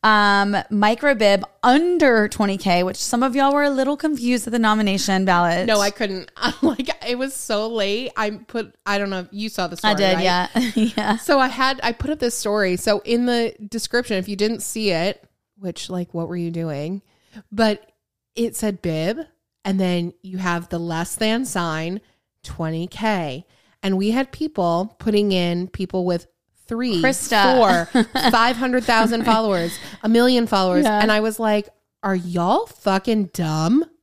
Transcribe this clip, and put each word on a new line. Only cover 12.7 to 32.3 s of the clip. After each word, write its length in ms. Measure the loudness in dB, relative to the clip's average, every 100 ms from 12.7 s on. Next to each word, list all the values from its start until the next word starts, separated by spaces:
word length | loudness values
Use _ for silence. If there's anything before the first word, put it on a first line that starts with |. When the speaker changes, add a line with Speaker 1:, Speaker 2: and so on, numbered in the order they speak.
| 0
Speaker 2:
So 220 | 0 -2
in 220 | 0 0 0
the 280 | 0 -2 -6 -12
description, 480 | -10 -4 -4 -2 -4
if 100 | -4
you 80 | -2
didn't 240 | -2 -2
see 300 | -6 -4 -2
it, 300 | 0 -2 -4 _ _ _ _
which, 320 | -10 -10 -8
like, 240 | -8 -6
what 140 | -8 -6
were 80 | -6
you 140 | -6
doing? 520 | -6 -6 -6 -6 -8 _ _ _ -20 -14
But 400 | 0 0 0 _ _ _ _ _
it 220 | -6 -4 -2
said 240 | -4 -4
bib, 380 | -4 -2 -4 -4 -10 _ _ _ -4
and 120 | 0
then 360 | 0 0 -4 -8
you 160 | -12 -6
have 320 | -4 -4 -4
the 80 | -6
less 380 | -4 -6 -6 -2
than 280 | -2 0
sign, 560 | -2 -4 -4 -4 -6 -8 _ _ _ _
twenty 440 | -18 -6 -6 -4 -8
K. 580 | -4 -2 -2 -4 -8 -14 _ _ _
And 160 | -4 0
we 140 | 0
had 200 | 0 -2
people 640 | -6 -6 -2 0 0 -2 _
putting 340 | 0 2 2
in 360 | 2 0 -2 -4
people 380 | -8 -6 -2 -2
with 200 | -2 -4 _ _ _ _
three, 360 | -6 -2 0
Speaker 1:
Krista. 540 | 0 0 0 4 4 6 6 4 2
Speaker 2:
four, 120 | 2 2
Speaker 1:
<laughs> 160 | 2 2
Speaker 2:
five 260 | 4 2 0
hundred 280 | 0 0
thousand 400 | 2 2 2 2
followers, 540 | 2 2 2 0 -2 -6 -16 -6
a 60 | 2
million 380 | 4 6 4 2
followers. 380 | 2 2 2
Speaker 1:
Yeah. 140 | 2 2
Speaker 2:
And 100 | 2
I 80 | 2
was 180 | 0 -2
like, 300 | 0 0 -2 _ _ _
"Are 140 | -2 -2
y'all 480 | -2